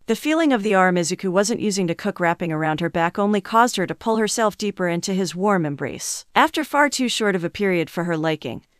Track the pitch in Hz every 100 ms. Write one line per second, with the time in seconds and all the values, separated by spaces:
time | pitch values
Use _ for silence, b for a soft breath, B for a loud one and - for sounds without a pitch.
0 | - 220 294 311 320 247 202 190 185 180
1 | 160 180 190 180 202 233 214 196 175 170
2 | 214 190 175 170 170 156 156 156 170 175
3 | 170 208 202 208 - 226 240 - 170 156
4 | 233 220 214 - 220 - 208 196 180 170
5 | 170 190 180 170 208 190 151 143 143 -
6 | - - - 214 302 330 285 285 285 -
7 | 247 - 214 185 165 - 202 175 160 -
8 | 175 160 160 156 131 113 - _